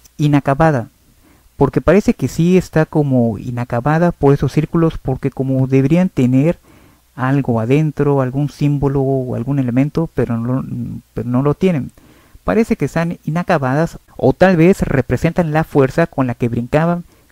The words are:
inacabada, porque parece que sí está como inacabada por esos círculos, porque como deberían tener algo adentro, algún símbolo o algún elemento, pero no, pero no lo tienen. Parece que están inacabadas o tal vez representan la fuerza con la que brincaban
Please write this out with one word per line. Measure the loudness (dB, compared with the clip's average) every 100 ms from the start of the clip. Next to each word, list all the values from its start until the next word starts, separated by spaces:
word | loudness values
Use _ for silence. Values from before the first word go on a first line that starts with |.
| -12 -2
inacabada, | 0 2 0 2 2 0 -4 _ _ _ _ _ _ -2
porque | 0 2
parece | 2 2 2
que | -2 -4
sí | 0 2 2
está | 2 0
como | 0 0 0 2 0 -2
inacabada | -8 -8 -6 -4 0 2 0
por | 2 2
esos | 2 0
círculos, | -2 -2 0 0 -2
porque | -6 -4 -4
como | -4 -2 -2 2
deberían | 2 4 2 0
tener | 0 2 2 2 -2 _ -20 _ _ _ -6
algo | -2 0 0 -2
adentro, | 0 2 0 0 0 0
algún | 0 -2 -4
símbolo | -2 -2 0 0 0
o | -2 -2 -4 -6
algún | -4 -2
elemento, | -2 0 -2 -2 -4
pero | -4 -4 -2
no, | -4 -4 -6 -8 -8 -10 -12
pero | -10 -4
no | -2
lo | 0
tienen. | 0 0 -2 -6 -14 -20 _ _ -10
Parece | -2 0 0 -2
que |
están | -2 -2 -4 -6
inacabadas | -6 -4 0 0 0 0 -2 -6 _ -2
o | 0
tal | 4 4 6
vez | 4 4
representan | 0 -2 -2 -2 0 -2 -2
la | -2
fuerza | 0 2 2 0 -2
con | -2 -4
la |
que | -2 -4
brincaban | -4 -2 0 0 -2 -6 _ _